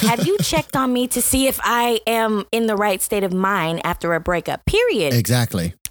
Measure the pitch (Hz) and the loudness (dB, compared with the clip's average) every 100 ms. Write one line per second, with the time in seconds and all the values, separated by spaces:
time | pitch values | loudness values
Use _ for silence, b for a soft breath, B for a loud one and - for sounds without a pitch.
0 | 214 233 339 403 - - - 269 262 247 | 2 2 2 0 0 0 -2 -2 0 -2
1 | 247 240 - 262 269 262 202 240 240 226 | -2 -2 0 2 2 0 0 0 2 0
2 | - 226 220 214 - 226 226 202 208 185 | 0 0 2 0 -2 -2 0 0 0 0
3 | - 208 190 185 190 - 165 165 - 175 | -2 -2 0 0 0 0 0 -2 -4 -4
4 | 170 165 175 170 160 135 - 415 480 262 | -2 -2 0 -2 -2 -4 0 2 2 2
5 | 147 120 101 123 117 92 85 - _ | 2 0 2 0 0 -2 -4 -6 _